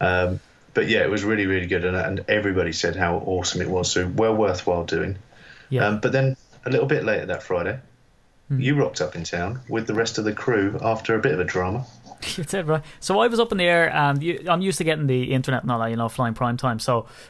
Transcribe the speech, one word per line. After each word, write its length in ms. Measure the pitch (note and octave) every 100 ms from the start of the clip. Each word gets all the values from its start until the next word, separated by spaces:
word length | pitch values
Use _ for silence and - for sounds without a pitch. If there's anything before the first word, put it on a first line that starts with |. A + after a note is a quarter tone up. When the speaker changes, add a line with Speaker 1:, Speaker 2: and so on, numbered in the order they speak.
Speaker 1:
Um, 380 | F2+ F2+ F2+ F#2+ - _ -
but 140 | A2+ G2+
yeah, 100 | A2
it 80 | C#2
was 120 | G#2
really, 220 | G#2 G#2+ F#2+
really 220 | F#2+ F2
good, 180 | F#2 F2+
and, 100 | F#2
and 300 | - G2 -
everybody 440 | G#2+ G2+ F#2 F2
said 240 | E2 F2 E2+
how 220 | F2 F2+ -
awesome 360 | F2+ F2 F2+
it 80 | E2+
was, 220 | F#2 F2
so 160 | F2+ F2+ G2
well 200 | A2 A2
worthwhile 480 | G2+ F2+ - E2+
doing. 340 | E2 E2 F2 F#2+ - - - - -
Speaker 2:
Yeah. 160 | B2+ G#2
Speaker 1:
Um, 140 | G#2+
but 120 | B2+
then 240 | C3+ C3+ C3 _ - C3
a 40 |
little 160 | D3+ C#3
bit 160 | D3
later 220 | A2 G2+ -
that 160 | F2
Friday, 360 | - F2+ F2 C3 - _ _ _ _ _ -
Speaker 2:
Hmm. 100 | C3+
Speaker 1:
you 140 | C3 C#3+
rocked 260 | A#2 -
up 140 | F2+ E2+
in 80 | E2
town 340 | F2 F2+ B2+ -
with 200 | A2+ A2+
the 60 |
rest 240 | G#2+ A2+ -
of 60 |
the 80 | G#2+
crew 460 | - - A2 G2 G#2+
after 340 | A2+ A2 - A2
a 40 |
bit 140 | C3+
of 60 | D3+
a 40 |
drama. 420 | F2 F#2 F#2 A#2 C3 - - -
Speaker 2:
<laughs> 160 | - -
That's 160 | D3+
it, 120 | G3 D#3
right? 180 | D#3 - -
So 200 | - G3+
I 80 | A#3
was 120 | A#3
up 120 | A#3
in 60 | G3
the 80 | F3
air, 280 | E3+ D#3+
and 280 | D3+ C#3+ C#3+
you, 200 | E3 E3 F3
I'm 140 | E3+
used 160 | F#3+ E3
to 40 |
getting 240 | D#3+ D#3 C#3
the 260 | B2+ B2+
internet 300 | C3 C3+ B2
and 80 | A#2+
all 80 | A#2
that, 100 | A2+
you 60 | A2+
know, 140 | A#2
flying 240 | - A#2
prime 240 | A2 A#2+ A#2+
time. 220 | C3 A2
So 280 | - A#2 - -